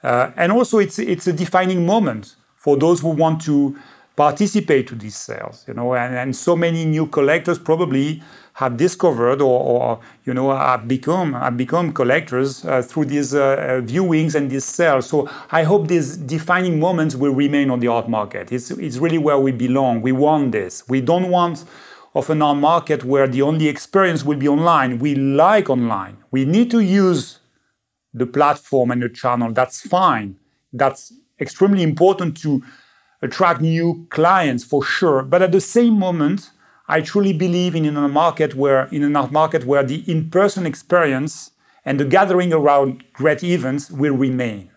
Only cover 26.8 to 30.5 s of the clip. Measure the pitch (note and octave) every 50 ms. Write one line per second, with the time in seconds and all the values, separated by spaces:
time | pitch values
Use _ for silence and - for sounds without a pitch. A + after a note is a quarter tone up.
26.8 | G#3+ F3+ F#3+ G3+ F#3+ F#3 F3 C#3+ B2 - - _ _ _ _ _ _ _ _ _
27.8 | _ _ _ _ _ _ - A2+ B2+ B2 A#2+ C#3+ D3 C#3+ C#3+ - - - - C3+
28.8 | B2 A#2+ B2 B2 B2 A#2+ A#2+ - - B2+ B2 A#2+ A#2+ A#2 A2 B2 C3 - - -
29.8 | - - - F3+ F#3+ F3 C3+ A2+ G#2 G2+ F#2+ _ _ _